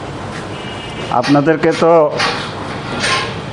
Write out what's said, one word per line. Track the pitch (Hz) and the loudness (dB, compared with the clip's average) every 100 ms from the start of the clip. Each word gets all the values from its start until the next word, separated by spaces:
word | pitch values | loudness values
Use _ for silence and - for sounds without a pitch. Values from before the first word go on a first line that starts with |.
| - - - - - - - - - - - 120 | -8 -10 -8 -8 -8 -10 -8 -10 -10 -8 -2 0
আপনাদেরকে | 123 143 143 156 165 165 | 4 4 4 4 2 4
তো | 165 170 151 123 - - - - - - - - - 1077 - - - | 6 6 6 2 -2 -2 -6 -8 -8 -8 -6 -4 -2 -2 -2 -8 -10